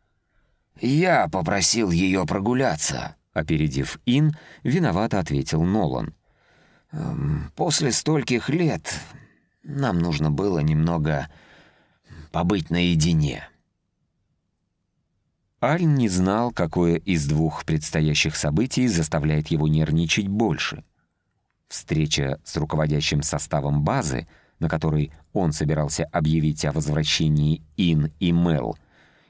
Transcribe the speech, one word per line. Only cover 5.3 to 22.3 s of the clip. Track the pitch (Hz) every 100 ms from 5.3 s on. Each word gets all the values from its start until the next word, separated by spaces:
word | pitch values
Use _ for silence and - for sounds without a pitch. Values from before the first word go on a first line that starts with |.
| 73 67 80
Нолан. | 85 104 85 64 53 - _ _ _ _ _ _ _
«Эм, | 151 - - 143 76 76 -
после | 170 147 147
стольких | 110 - 156 123 120 -
лет | 156 165 110 - - - - - _ _ _
нам | - 139 135 87
нужно | 85 73 78
было | 73 101 87
немного | 76 78 80 85 76 73 69 - - - - _ _ _ - - 76
побыть | 82 87 101 78
наедине». | 85 87 85 78 82 73 62 - _ _ _ _ _ _ _ _ _ _ _ _ _ _ _ _ _ _ _ _ _
Аль | 123 160
не | 170 139 117
знал, | 90 92 104 120
какое | - 85 82 85 82
из | - 87 71
двух | 76 80 -
предстоящих | - 78 - 82 78 73 80 76
событий | 78 76 127 - 127
заставляет | 90 78 80 76 76 76
его | 80 78
нервничать | 78 76 78 85 - 98
больше. | 101 113 78 - - - _ _ _ _ _ _ _ -
Встреча | - - 78 78 - 69